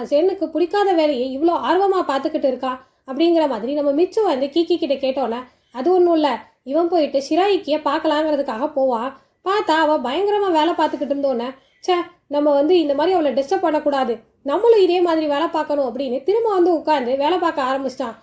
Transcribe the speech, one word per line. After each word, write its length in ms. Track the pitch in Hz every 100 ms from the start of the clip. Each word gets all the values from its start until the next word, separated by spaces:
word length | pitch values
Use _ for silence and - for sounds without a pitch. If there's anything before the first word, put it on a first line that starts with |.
ஜென்னுக்கு 440 | 233 294 370 381 311
பிடிக்காத 420 | 311 339 403 392
வேலையை 340 | 339 302 262 262
இவ்வளோ 220 | 262 330 320
ஆர்வமா 380 | 240 339 392 381
பார்த்துக்கிட்டு 460 | 330 269 294 302 277
இருக்கா?" 220 | 254 262 262 - _ -
அப்படிங்கிற 380 | 262 339 339 302
மாதிரி 240 | 226 233
நம்ம 160 | 294 285
மிச்சு 280 | 277 370 -
வந்து 240 | 403 269 277
கிக்கி 300 | 339 330 339
கிட்ட 180 | 294
கேட்டோன்னே, 460 | 269 262 269 240 233 262 _ _
அது 140 | 240 262
ஒண்ணும் 240 | 370 349 330
இல்ல, 100 | 294 220 - _
இவன் 260 | - 294 339
போயிட்டு 280 | 349 285 269
ஷிராயிக்கிய 560 | 262 320 403 370 - 302
பார்க்கலாங்கிறதுக்காக 840 | 302 302 320 302 311 294 269 220 294
போவா, 260 | 285 262 226 254 - _ _
பார்த்தா 320 | 359 415 359 311
அவ 120 | 311 302
பயங்கரமா 500 | 240 294 403 415 392
வேலை 220 | 320 311
பார்த்துக்கிட்டு 400 | 339 311 285 262
இருந்தோன்னே, 340 | 285 277 240 240 262 _ _
'ச்சே, 180 | - 359 349 - -
நம்ம 240 | 285 294
வந்து 240 | 285 302 359
இந்த 140 | 294
மாதிரி 220 | 277 330 370
அவளை 160 | 302
டிஸ்டர்ப் 340 | 240 269 381 349
பண்ணக்கூடாது, 500 | 302 294 277 247 226 - _
நம்மளும் 420 | 269 311 466 453
இதே 140 | 370 359
மாதிரி 260 | 349 320 311
வேலை 220 | 285 330
பார்க்கணும்,' 400 | 330 302 294 262
அப்படின்னு 320 | 233 277 254
திரும்ப 280 | 311 427 453
வந்து 220 | 381 359
உட்கார்ந்து 400 | 320 311 302 240 269
வேலை 220 | 294 359
பார்க்க 320 | 339 320 262
ஆரம்பிச்சிட்டான். 440 | 269 269 247 247 220